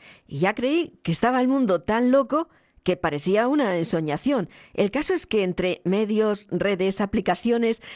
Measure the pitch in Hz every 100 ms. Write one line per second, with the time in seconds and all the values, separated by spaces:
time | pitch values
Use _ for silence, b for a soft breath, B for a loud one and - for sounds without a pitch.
0 | B B - 139 190 208 254 320 320 -
1 | - 165 226 254 254 269 240 175 170 220
2 | 247 269 247 294 330 b b b - -
3 | 160 147 180 208 247 294 233 175 165 170
4 | 151 147 269 269 165 B B - 202 277
5 | 311 359 - 214 185 170 180 - 170 196
6 | 214 214 214 202 - 180 202 185 190 190
7 | 196 202 185 180 233 233 226 226 B